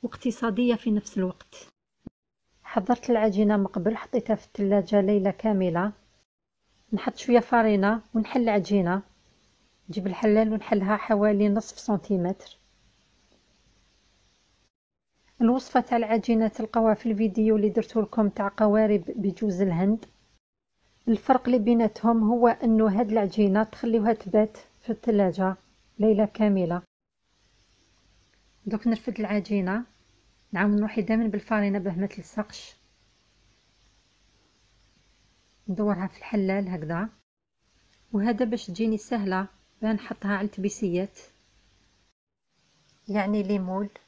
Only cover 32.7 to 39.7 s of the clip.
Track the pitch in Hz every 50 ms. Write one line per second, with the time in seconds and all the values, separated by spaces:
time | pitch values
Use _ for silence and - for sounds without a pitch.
32.7 | - _ _ _ _ _ _ _ _ _ _ _ _ _ _ _ _ _ _ _
33.7 | _ _ _ _ _ _ _ _ _ _ _ _ _ _ _ _ _ _ _ _
34.7 | _ _ _ _ _ _ _ _ _ _ _ _ _ _ _ _ _ _ _ -
35.7 | 190 170 214 208 202 180 185 190 - - - - - 208 196 190 190 196 202 180
36.7 | 180 170 151 156 165 165 196 220 - _ _ _ _ _ _ _ _ _ _ _
37.7 | _ _ _ _ _ _ _ _ - 208 196 233 240 202 247 226 220 233 - -
38.7 | 175 180 220 226 220 214 - - 254 226 202 190 185 185 190 196 _ _ _ _